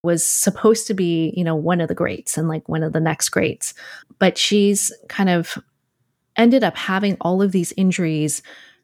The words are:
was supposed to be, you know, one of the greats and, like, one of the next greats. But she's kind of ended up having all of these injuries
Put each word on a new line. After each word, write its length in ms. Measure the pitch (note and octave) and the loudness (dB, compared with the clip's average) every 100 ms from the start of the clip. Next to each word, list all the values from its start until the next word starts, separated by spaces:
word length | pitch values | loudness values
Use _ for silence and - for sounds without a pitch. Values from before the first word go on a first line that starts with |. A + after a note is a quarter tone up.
was 220 | E3+ E3+ - | 0 -2 0
supposed 600 | - - - G#3+ A3 - | 0 -2 2 2 2 -2
to 60 | |
be, 380 | G3 F3 E3 D#3+ - | -2 0 0 -2 -2
you 60 | |
know, 100 | E3 | -2
one 260 | D#3 E3 F3+ | 0 0 0
of 80 | D#3+ | -2
the 60 | |
greats 420 | F3+ - - - - | -2 -4 -4 -6 -4
and, 120 | D#3+ | -2
like, 200 | D#3 - | -4 -6
one 140 | D#3+ | -4
of 100 | D#3 | -2
the 80 | D#3 | 0
next 280 | D#3+ D#3 - | -2 -2 -4
greats. 420 | - D#3 - - - - - _ - | -2 -2 -4 -10 -12 -20 -20 _ 0
But 180 | F#3+ F3+ | 0 2
she's 560 | - G#3 G3+ G3+ - - - | 0 4 4 2 -2 -8 -12
kind 220 | - F#3+ | 0 2
of 260 | F3 E3+ - _ _ _ _ _ _ _ - | 2 -2 -10 _ _ _ _ _ _ _ 4
ended 260 | A#3 C4 | 6 6
up 140 | G3+ - | 2 -2
having 400 | - F#3+ G3+ F3+ | -4 -2 0 -2
all 180 | E3+ F#3 | 0 2
of 120 | G3 | 2
these 200 | F#3 E3+ - | 2 0 0
injuries 640 | F#3+ F3+ E3+ D#3 D3+ - - - - _ | 0 2 0 0 -2 -4 -10 -20 -20 _